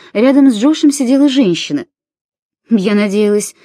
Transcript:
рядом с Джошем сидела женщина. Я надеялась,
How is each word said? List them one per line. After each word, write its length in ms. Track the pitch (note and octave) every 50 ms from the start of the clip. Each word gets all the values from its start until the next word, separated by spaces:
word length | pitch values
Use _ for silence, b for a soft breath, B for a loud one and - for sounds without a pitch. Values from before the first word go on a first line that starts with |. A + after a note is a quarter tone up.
| B B B
рядом 360 | G3+ A3+ C4+ C4+ C#4+ C#4 C4+
с 60 | A#3
Джошем 360 | G3+ A3 D4 D#4+ D#4 - D4
сидела 360 | C#4 - C4+ A#3 C4+ C4+ C#4+ D4
женщина. 580 | B3+ C4+ C4 F#3 E3+ D#3+ - - D3 C#3+ - - _ _ _ _ _ _ _ _ _ _ _ _ _ _ _ -
Я 260 | A3+ G#3+ F3+ A3 G#3
надеялась, 580 | G3+ G#3 G#3 F#3+ G#3 G#3+ G#3 G#3 G#3 G3+ - b b b